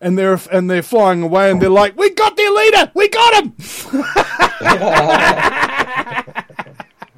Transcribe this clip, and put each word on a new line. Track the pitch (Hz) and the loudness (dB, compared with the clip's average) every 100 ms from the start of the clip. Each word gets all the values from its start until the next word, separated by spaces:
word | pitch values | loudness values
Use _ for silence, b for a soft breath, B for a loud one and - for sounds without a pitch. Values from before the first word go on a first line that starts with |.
And | 180 185 | -2 0
they're, | 190 185 - | 0 0 0
and | 185 180 | -2 0
they're | 180 | -2
flying | 165 233 202 180 | -2 2 2 2
away | 165 180 196 | 0 2 2
and | 185 | 2
they're | 190 | 2
like, | 190 202 202 | 4 2 2
We | 403 | -2
got | 392 427 - | 2 -2 0
their | 415 | 0
leader! | 403 440 427 330 | 2 4 2 0
We | - 415 | 0 -2
got | 440 466 440 | 2 4 4
him! | - - | 0 -8
<laughs> | - - - 269 - - - - 359 - - 190 196 160 151 - 302 - - 262 285 269 269 254 247 240 247 - - - 196 135 - _ - | -16 -16 -8 -6 -4 -2 -4 0 -2 -2 -2 0 0 0 2 2 2 0 -2 -4 -6 -4 -6 -6 -8 -8 -10 -12 -16 -14 -16 -16 -20 _ -20